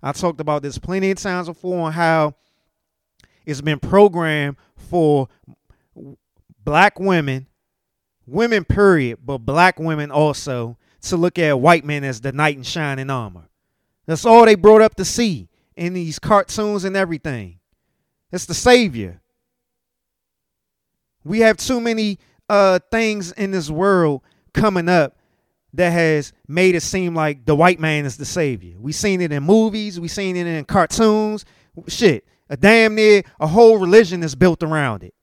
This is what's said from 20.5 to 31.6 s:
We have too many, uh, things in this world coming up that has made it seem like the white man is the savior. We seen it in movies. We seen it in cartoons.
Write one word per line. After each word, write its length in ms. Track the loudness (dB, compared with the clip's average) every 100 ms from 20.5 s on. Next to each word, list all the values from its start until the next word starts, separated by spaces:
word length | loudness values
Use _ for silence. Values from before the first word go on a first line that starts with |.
| _ _ _ _ _ _ _
We 160 | -8 2
have 160 | 2 2
too 240 | -2 -4
many, 400 | -2 -2 -4 -6 _ _ _
uh, 300 | 2 2 2 _
things 400 | -2 -2 -4 -8
in 200 | -8 -6
this 180 | -6 -6
world 520 | -4 0 2 0 -4 _ _ _
coming 360 | -2 0 0 0
up 260 | 2 0 _ _ _ _ _ _
that 180 | -2 -2
has 420 | 0 0 -2 -4 _ _
made 280 | 0 2 2
it 60 |
seem 340 | -2 -4 -4 -2
like 300 | -4 -4 -2
the 100 | 2
white 240 | 2 2
man 260 | 0 0 -6
is 120 | -10
the 80 | -10
savior. 500 | -4 -4 -6 -12 -16
We 140 | -12
seen 300 | -6 -2 -2
it 100 | -2
in 120 | -4
movies. 560 | 2 4 4 -2 -10 -10
We 100 | -10
seen 260 | -8 -6 -6
it 120 | -6
in 180 | -8 -4
cartoons. 800 | -2 0 0 0 0 -2 -8 -14 _